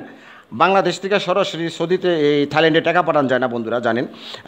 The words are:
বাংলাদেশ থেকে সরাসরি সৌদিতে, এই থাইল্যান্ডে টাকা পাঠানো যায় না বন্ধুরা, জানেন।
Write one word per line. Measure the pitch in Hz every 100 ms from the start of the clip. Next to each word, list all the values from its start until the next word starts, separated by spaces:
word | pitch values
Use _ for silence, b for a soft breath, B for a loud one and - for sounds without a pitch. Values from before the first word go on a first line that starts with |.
| - B B B B
বাংলাদেশ | 110 170 196 185 170
থেকে | 196 202
সরাসরি | 170 185 190 160 165
সৌদিতে, | - 165 180 180 165
এই | 147 147 143
থাইল্যান্ডে | 156 160 160
টাকা | 160 170
পাঠানো | 165 151 135
যায় | 127
না | 127
বন্ধুরা, | 120 113 120
জানেন। | 117 113 147 B B B